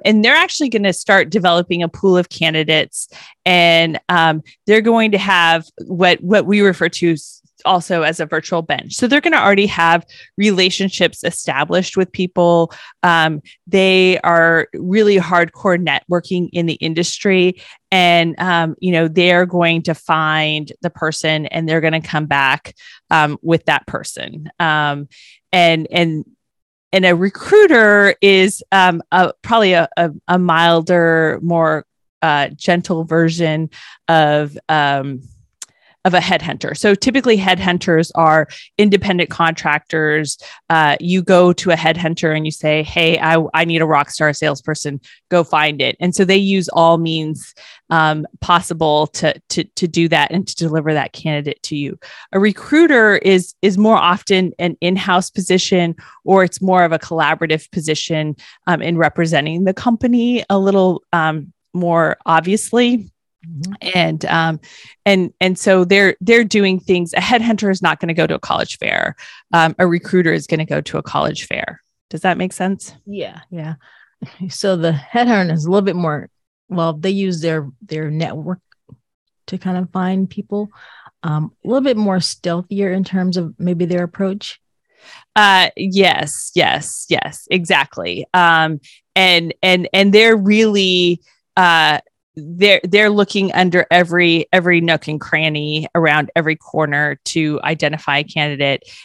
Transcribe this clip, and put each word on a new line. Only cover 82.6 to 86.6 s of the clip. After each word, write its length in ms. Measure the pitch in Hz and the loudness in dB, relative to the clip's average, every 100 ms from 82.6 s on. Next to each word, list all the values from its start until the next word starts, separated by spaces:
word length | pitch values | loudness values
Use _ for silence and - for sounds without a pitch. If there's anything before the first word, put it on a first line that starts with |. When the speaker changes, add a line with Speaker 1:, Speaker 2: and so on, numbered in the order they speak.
| 180 196 196 | -6 -4 -2
Speaker 2:
in 140 | 185 185 | -2 -4
terms 320 | 185 180 180 | -4 -2 -4
of 200 | 165 - | -6 -6
maybe 280 | 180 170 175 | -4 -2 -2
their 180 | 180 | -2
approach. 560 | 175 - 190 202 - - _ _ _ _ - - _ | -4 -6 -6 -6 -12 -18 _ _ _ _ -20 -20 _
Speaker 1:
Uh, 360 | 220 202 190 170 - | 2 4 4 2 -2
yes, 720 | 190 190 185 - 147 - - | -2 2 2 2 -4 -8 -6
yes, 500 | 175 | -2